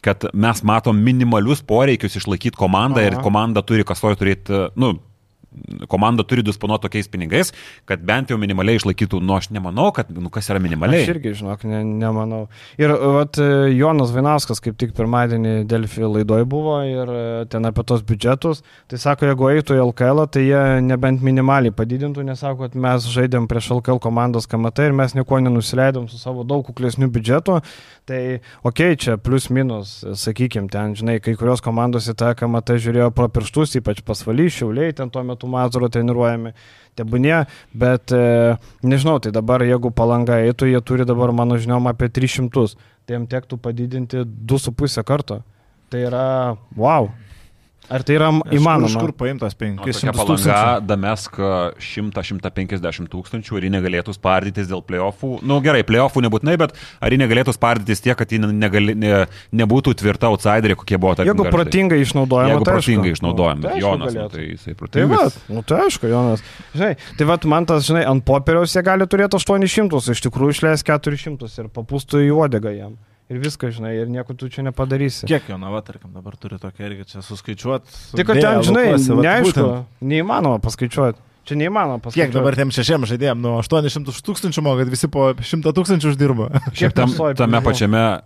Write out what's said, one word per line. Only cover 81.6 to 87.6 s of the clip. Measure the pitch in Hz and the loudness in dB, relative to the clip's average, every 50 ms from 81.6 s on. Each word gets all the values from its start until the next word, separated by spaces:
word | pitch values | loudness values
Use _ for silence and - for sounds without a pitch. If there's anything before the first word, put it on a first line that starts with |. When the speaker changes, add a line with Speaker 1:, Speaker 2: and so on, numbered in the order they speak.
| 151 170 202 214 190 151 127 120 - | -2 -2 0 -2 -2 -2 -4 -6 -8
Speaker 2:
paskaičiuot. | 120 117 160 165 | -6 -2 0 0
Speaker 3:
Kiek | 139 120 | 2 2
dabar | 135 131 139 131 | 2 4 4 4
tiem | 127 139 135 | 4 2 0
šešiem | 123 - 120 107 - 147 131 | 0 0 2 2 2 2 2
žaidėjam? | 107 117 120 131 143 123 117 | 0 -2 -2 0 0 0 0
Nu, | 120 120 117 | -2 -2 0
aštuonis | 117 107 - 160 160 151 143 - | 0 0 2 2 2 2 2 -2
šimtus | 151 147 135 123 - | -4 -8 -8 -10 -10
tūkstančių | - - 208 - - 190 151 - 151 | -6 -6 -6 -4 -4 -4 -2 0 0
moka, | 147 135 127 131 | 0 2 2 0
visi | 123 127 123 - 156 | 0 0 -2 -2 -2
po | 143 143 135 135 131 127 | 0 2 2 2 2 0
šimtą | 117 - - 165 147 156 156 | -4 -4 -4 -2 0 0 2
tūkstančių | 185 185 180 196 170 143 151 | 2 2 2 2 2 2 2
uždirba. | 143 135 143 143 131 113 107 120 - 135 | 2 2 2 2 2 2 0 0 0 -2
<laughs> | - - - | -2 -2 -4
Speaker 1:
Šiaip | - 175 180 - | 0 0 2 2
tam, | - 123 123 127 | 4 2 2 2
Speaker 2:
Kiek | 151 160 151 139 127 | 0 0 0 2 2
Speaker 1:
tame | 127 113 117 | 2 4 4
Speaker 2:
tiesoji | 120 | 4